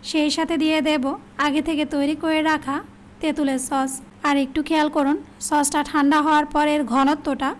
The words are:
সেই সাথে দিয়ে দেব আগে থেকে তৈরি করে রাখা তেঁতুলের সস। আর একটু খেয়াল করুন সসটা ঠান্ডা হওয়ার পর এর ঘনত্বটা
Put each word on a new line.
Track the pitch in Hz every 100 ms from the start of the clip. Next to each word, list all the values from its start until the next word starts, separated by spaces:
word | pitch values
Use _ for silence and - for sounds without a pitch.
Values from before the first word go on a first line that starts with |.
| -
সেই | 320 302 302
সাথে | 320 330
দিয়ে | 311 311 302
দেব | 302 269 320 - - 294
আগে | 285 311
থেকে | 302 294
তৈরি | 285 285 302
করে | 330 311 311
রাখা | 311 269 277 - - - -
তেঁতুলের | 311 302 277 262 262
সস। | 277 262 262 - - 294
আর | 277 269
একটু | 311 302
খেয়াল | 320 302 302
করুন | 269 311 - - -
সসটা | 294 285 311 285
ঠান্ডা | 294 285 302 294
হওয়ার | 302 302
পর | 302 302 302
এর | 247
ঘনত্বটা | 240 269 277 294 277 269